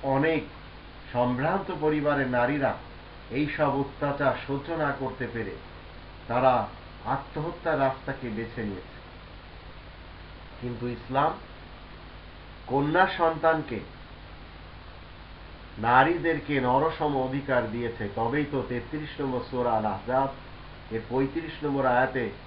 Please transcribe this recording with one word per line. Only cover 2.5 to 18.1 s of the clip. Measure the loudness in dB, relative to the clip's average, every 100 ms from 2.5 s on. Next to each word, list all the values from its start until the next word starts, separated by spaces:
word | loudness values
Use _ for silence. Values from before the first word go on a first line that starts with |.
| 4 2 0 -8 -16 -16 -16 -4
এই | 0 0 2
সব | 2 2
অত্যাচার | 0 0 -2 2 2 2 -2
সহ্য | -4 -2
না | 0 0 0
করতে | -4 -4 -4
পেরে | -2 -4 -6 -12 -16 -14 -16 -14 -12 0
তারা | 6 6 6 2 -6 -14 -8
আত্মহত্যার | -2 -2 -2 -4 -4 -2 2 4
রাস্তাকে | 4 2 -6 -6 -4
বেছে | -4 -4 -4
নিয়েছে। | -4 -4 -8 -14 -16 -16 -16 -16 -16 -16 -14 -14 -16 -16 -14 -14 -14 -14 -14 -8
কিন্তু | -6 -4 -4
ইসলাম | -6 0 4 4 2 -10 -16 -16 -16 -16 -16 -14 -16 -16 -16 -16 -12 0
কন্যা | 2 4 6 4 6
সন্তানকে, | 2 4 4 4 0 -6 -8 -14 -16 -16 -16 -16 -16 -16 -16 -16 -16 -16 -16 -16 -16 -16 -14 -14 -12 -2
নারীদেরকে | 6 8 8 6 4 2 2 2
নরসম | 6 6 4 2 2 2
অধিকার | 2 0 2 2 2
দিয়েছে। | -2 -2 -2 -4